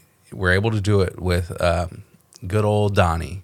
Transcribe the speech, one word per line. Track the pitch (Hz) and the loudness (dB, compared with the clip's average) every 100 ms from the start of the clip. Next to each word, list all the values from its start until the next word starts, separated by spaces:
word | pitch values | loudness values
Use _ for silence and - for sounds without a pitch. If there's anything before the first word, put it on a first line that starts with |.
| - _ _ | -18 _ _
were | - 92 | -4 2
able | 95 110 | 2 2
to | 110 | 0
do | 101 101 | 2 2
it | 92 - | 0 -2
with, | 90 87 87 - | -2 -2 -2 -2
um, | 87 85 85 - - _ _ - 95 | 0 0 -2 -10 -20 _ _ -16 -4
good | 107 104 | 0 2
old | 104 104 98 | 2 2 4
Donnie. | 90 82 67 95 | 2 0 -4 -12